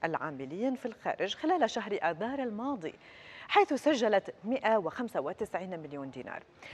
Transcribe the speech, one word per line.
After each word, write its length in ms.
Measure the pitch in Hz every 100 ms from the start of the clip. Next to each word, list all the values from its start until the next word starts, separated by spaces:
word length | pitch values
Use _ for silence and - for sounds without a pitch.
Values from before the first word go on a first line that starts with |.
العاملين 720 | 165 151 151 139 135 175 254 254
في 100 | 240
الخارج 500 | 220 - - 190 -
خلال 340 | 311 339 226
شهر 280 | 240 202 202
آذار 360 | 170 160 226 277
الماضي، 540 | 247 208 262 262 160 - - - - - -
حيث 260 | 403 392
سجلت 600 | 277 294 277 220 196 - -
مائة 340 | 202 254 214 220
وخمسة 420 | 160 - 240 170
وتسعين 600 | 139 190 208 175 185 175
مليون 320 | 151 143 135
دينار، 320 | 127 117 - - - -